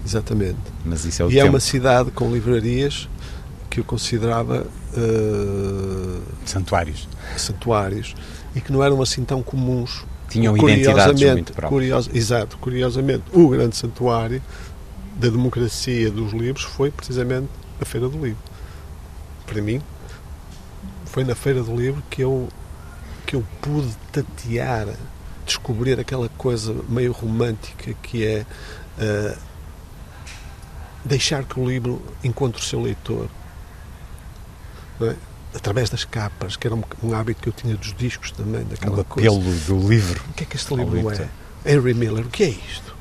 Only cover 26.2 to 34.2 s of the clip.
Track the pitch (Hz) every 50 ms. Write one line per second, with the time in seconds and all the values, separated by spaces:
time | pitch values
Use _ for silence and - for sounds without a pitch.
26.2 | 120 113 - - - 131 120 113 107 113 110 123 - - 117 123 123 123 117 -
27.2 | 117 113 110 113 117 120 110 107 - - - - - 120 110 - - - - 117
28.2 | 107 107 110 107 110 - - - - - - - - - - - 110 107 104 104
29.2 | 107 104 - - - - - - - - - - - - - - - - - -
30.2 | - - - - - - - - - - - - - - - - - - 143 131
31.2 | - - 156 139 131 - - 131 127 127 127 127 117 123 123 - - - - -
32.2 | - 127 113 - 143 123 113 - - - - 123 117 117 107 - - - 113 113
33.2 | 110 - - - - - - - - - - - - - - - - - - -